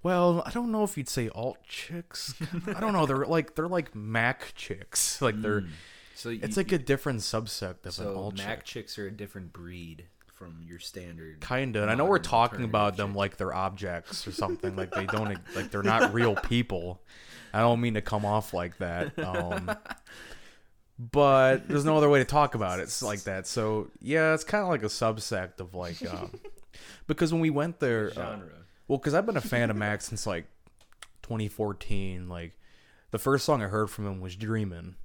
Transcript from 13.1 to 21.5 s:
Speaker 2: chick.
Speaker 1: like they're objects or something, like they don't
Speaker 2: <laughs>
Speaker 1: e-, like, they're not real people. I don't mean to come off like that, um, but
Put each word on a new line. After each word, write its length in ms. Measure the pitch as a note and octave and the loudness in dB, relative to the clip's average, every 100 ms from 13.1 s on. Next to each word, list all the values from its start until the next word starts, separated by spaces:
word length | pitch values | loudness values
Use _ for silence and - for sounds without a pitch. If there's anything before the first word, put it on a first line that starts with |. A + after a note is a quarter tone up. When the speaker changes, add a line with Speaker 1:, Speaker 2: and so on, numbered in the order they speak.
Speaker 2:
chick. 40 | G2 | 0
Speaker 1:
like 200 | G2+ - | 0 0
they're 160 | F#2+ F#2 | -4 0
objects 720 | F#2+ G2 G2 E2+ - F#2+ - | -2 -4 -6 -6 -8 -10 -8
or 40 | |
something, 440 | F2+ G2 F2 F#2 F#2+ | -2 -2 -2 -4 -4
like 160 | F#2 | -4
they 140 | G#2 G2 | -4 -2
don't 240 | G#2+ G#2+ | 0 -2
Speaker 2:
<laughs> 20 | |
Speaker 1:
e-, 220 | F#2+ - - | -4 -6 -6
like, 160 | F#2+ | -4
they're 100 | G2+ | 0
not 300 | G2+ A2+ - | 2 4 4
real 220 | G#2+ A#2 G2+ | 4 4 2
people. 640 | - A#2+ A#2 F#2 F2 F2+ - - - - - | 2 0 2 -2 -4 -10 -14 -20 -20 -20 -4
I 60 | G#2 | 4
don't 200 | A#2 A#2 | 4 6
mean 140 | A#2+ G#2+ | 2 0
to 60 | |
come 220 | - G#2+ G#2 | 0 0 2
off 280 | G#2 G#2 | 0 0
like 240 | F2+ F2 - | -4 -4 -4
that, 400 | F2+ E2+ C#3+ D#3+ | -4 -2 -4 -4
um, 520 | F#2 B2+ F3 G3 F#3 G#3 - - - - - - - - _ _ _ - | -4 -2 -2 -4 -4 -8 -8 -16 -14 -20 -18 -18 -20 -20 _ _ _ -14
but 680 | A#2 C#3 C#3+ C3+ C3 | -2 6 8 10 8